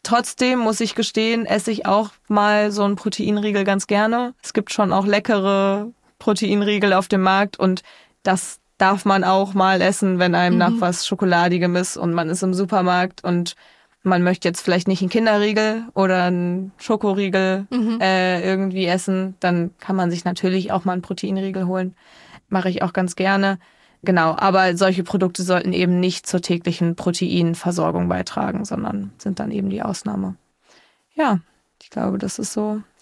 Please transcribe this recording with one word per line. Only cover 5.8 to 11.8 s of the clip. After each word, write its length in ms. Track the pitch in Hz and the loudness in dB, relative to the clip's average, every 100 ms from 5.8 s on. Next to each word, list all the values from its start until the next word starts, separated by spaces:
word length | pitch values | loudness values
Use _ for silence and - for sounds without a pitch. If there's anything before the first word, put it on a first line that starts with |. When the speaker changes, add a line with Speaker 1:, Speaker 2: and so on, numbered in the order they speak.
| 220 - _ _ | -4 -12 _ _
Speaker 1:
Proteinriegel 760 | - 202 202 208 202 208 202 | -2 0 2 0 2 2 4
auf 140 | 190 185 | 2 2
dem 140 | 196 | 2
Markt 360 | 185 190 202 - | 4 2 0 0
und 220 | 190 185 - - _ _ | 0 0 -6 -20 _ _
das 360 | - 190 - - _ _ | -2 -2 -4 -14 _ _
darf 260 | 190 196 | 2 2
man 200 | 202 196 185 | 2 2 2
auch 280 | 190 196 | 2 2
mal 280 | 196 185 190 | 2 2 4
essen, 380 | 185 196 196 185 | 2 2 0 2
wenn 160 | 180 175 | 2 4
einem 200 | 180 175 | 2 4
Speaker 2:
Mhm. 40 | |
Speaker 1:
nach 120 | - 233 | 2 2
was 280 | 180 180 - | 0 -2 -4
Schokoladigem 680 | 190 190 175 175 180 175 | 0 2 4 2 2 2
ist 220 | 180 | 0